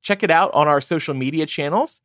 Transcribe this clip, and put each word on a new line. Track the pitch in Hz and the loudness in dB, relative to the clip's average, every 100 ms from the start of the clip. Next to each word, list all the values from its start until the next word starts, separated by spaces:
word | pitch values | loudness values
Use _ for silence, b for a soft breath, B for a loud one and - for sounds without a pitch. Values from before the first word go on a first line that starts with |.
Check | - 196 | -4 -2
it | 190 | 2
out | 165 185 | 2 4
on | - 151 | 2 4
our | 143 | 2
social | - 165 - 135 | 0 -4 -4 -4
media | 131 156 156 | -2 -2 -4
channels. | - 143 180 302 - | -4 -2 -2 -2 -6